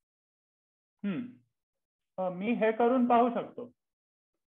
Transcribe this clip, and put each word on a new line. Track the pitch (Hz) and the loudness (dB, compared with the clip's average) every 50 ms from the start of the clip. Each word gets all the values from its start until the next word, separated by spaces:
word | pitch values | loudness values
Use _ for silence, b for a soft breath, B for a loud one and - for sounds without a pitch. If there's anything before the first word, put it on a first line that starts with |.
| _ _ _ _ _ _ _ _ _ _ _ _ _ _ _ _ _ _ _ _ - | _ _ _ _ _ _ _ _ _ _ _ _ _ _ _ _ _ _ _ _ -6
हम्म. | 202 185 139 120 123 - - _ _ _ _ _ _ _ _ _ _ _ _ _ _ _ - | -4 -4 -4 -6 -8 -14 -20 _ _ _ _ _ _ _ _ _ _ _ _ _ _ _ -6
अ, | 185 185 | -4 -4
मी | 175 175 190 226 240 | -4 -4 -4 -4 -2
हे | 190 214 220 | 0 0 0
करून | 220 220 240 233 254 262 240 240 | 2 2 2 2 4 2 4 4
पाहू | 240 233 240 247 | 4 4 4 2
शकतो. | 240 208 160 - - - 123 - - _ _ _ _ _ _ _ _ _ _ _ _ _ _ _ _ _ | 0 -4 -8 -8 -12 -14 -14 -14 -16 _ _ _ _ _ _ _ _ _ _ _ _ _ _ _ _ _